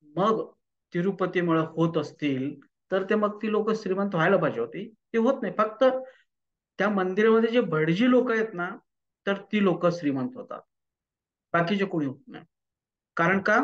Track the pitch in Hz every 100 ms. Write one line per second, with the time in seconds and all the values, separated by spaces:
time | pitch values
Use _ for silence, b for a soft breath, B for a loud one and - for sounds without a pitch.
0 | _ 165 202 226 - _ _ _ _ 175
1 | 180 190 180 180 175 160 160 165 165 160
2 | 147 - 147 131 135 - _ _ _ 190
3 | 190 214 208 208 220 208 208 202 190 190
4 | 202 180 165 196 156 117 117 156 226 _
5 | _ 226 226 262 196 - 214 214 262 254
6 | B B B _ _ _ _ - 190 202
7 | 185 185 226 226 226 240 196 156 160 175
8 | 247 247 240 220 220 175 175 202 _ _
9 | _ _ - 196 - 208 196 165 175 165
10 | 147 135 123 117 101 - _ _ _ _
11 | _ _ _ _ _ 170 170 202 190 170
12 | 143 127 - - - _ _ _ _ _
13 | _ - 170 190 190 220